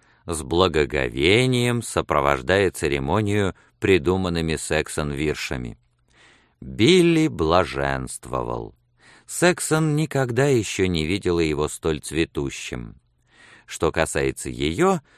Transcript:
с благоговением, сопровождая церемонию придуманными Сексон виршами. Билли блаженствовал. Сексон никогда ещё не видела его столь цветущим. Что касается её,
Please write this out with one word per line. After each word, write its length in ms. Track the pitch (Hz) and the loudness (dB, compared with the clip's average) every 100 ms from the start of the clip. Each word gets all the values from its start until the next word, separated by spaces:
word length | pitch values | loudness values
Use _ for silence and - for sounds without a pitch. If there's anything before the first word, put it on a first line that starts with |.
| _ _ | _ _
с 180 | - 80 | -10 -8
благоговением, 1400 | 67 82 92 76 69 76 62 60 78 110 127 123 123 120 | -2 2 2 2 0 0 -2 0 2 4 2 0 0 -2
сопровождая 880 | - 87 76 76 69 67 64 95 95 | -2 -4 0 2 2 0 2 2 2
церемонию 840 | - 78 69 67 98 104 104 95 - _ _ | 0 -2 -2 0 -2 0 0 -2 -4 _ _
придуманными 800 | - 92 73 95 92 85 82 78 | 4 4 4 0 0 0 0 -2
Сексон 540 | - 78 73 - 73 | -2 -2 -2 -4 -4
виршами. 640 | 69 76 71 - 67 60 57 _ _ _ _ - _ _ _ | -2 -2 -2 -6 -6 -8 -12 _ _ _ _ -20 _ _ _
Билли 640 | 65 64 120 185 170 160 156 | -14 2 6 6 6 4 0
блаженствовал. 1500 | 110 80 90 78 67 69 67 64 - 58 64 58 58 55 - _ _ - - - | 0 2 4 2 -2 -2 -2 -6 -12 -8 -6 -4 -6 -8 -16 _ _ -20 -20 -14
Сексон 720 | - 175 175 - 156 160 147 | 0 2 2 -2 0 0 0
никогда 500 | 156 135 127 117 143 | -2 -2 -2 0 2
ещё 400 | 127 101 - 92 | 2 0 0 0
не 180 | 85 | 0
видела 360 | 78 98 90 85 | 0 0 0 2
его 280 | 80 71 73 | 2 0 -2
столь 320 | - 82 78 | -2 -4 -4
цветущим. 960 | - 76 80 - 69 - - 65 57 52 _ _ _ _ - - - | -4 -2 -2 -2 -6 -8 -10 -10 -12 -18 _ _ _ _ -20 -20 -18
Что 260 | - 80 | -4 -2
касается 560 | 85 78 82 67 - 67 | 0 0 0 -2 -2 -10
её, 520 | 60 73 87 185 180 - | -4 -4 2 2 0 -4